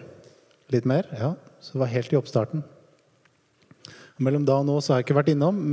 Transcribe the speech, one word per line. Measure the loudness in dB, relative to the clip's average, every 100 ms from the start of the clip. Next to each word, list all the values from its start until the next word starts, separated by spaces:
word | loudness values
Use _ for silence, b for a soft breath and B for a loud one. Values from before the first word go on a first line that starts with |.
| -12 -20 B B B _ -4
Litt | -2 0
mer, | -2 -2
ja. | -6 -6 -6 -14 -20
Så | -10
det | -4
var | -2
helt | -2 0
i | -2
oppstarten. | 0 -2 -2 -6 -10 -16 _ _ _ _ _ _ _ _ _ _ B B B B
Mellom | -2 2 2
da | 2
og | 2
nå | 0
så | 2
har | 0
jeg | 2
ikke | 2
vært | 2
innom, | 2 2 0 0